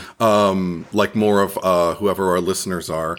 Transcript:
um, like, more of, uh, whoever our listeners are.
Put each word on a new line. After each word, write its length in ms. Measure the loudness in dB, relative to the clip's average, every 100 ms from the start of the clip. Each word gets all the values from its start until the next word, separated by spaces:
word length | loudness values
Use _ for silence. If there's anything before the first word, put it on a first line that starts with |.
| -10 -2
um, 640 | 2 4 4 2 -2 -4 -6
like, 240 | -2 0 2
more 240 | 2 2
of, 160 | 0 0
uh, 320 | 0 2 2
whoever 360 | 0 -2 0 0
our 100 | 0
listeners 500 | 0 -4 -4 -6 -6
are. 260 | -6 -4